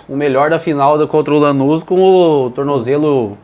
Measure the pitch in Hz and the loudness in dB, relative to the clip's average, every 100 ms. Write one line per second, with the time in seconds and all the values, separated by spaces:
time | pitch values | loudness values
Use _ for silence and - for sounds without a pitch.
0 | - 139 147 135 151 165 165 147 139 151 | -12 -6 -2 0 0 -2 -2 0 2 2
1 | 151 156 147 147 147 139 135 160 160 185 | 0 0 0 2 2 0 0 -2 -2 0
2 | 190 185 175 147 127 127 139 139 113 143 | 4 4 4 2 -2 -4 -4 -2 -2 -2
3 | 151 139 110 101 | 0 0 -2 -8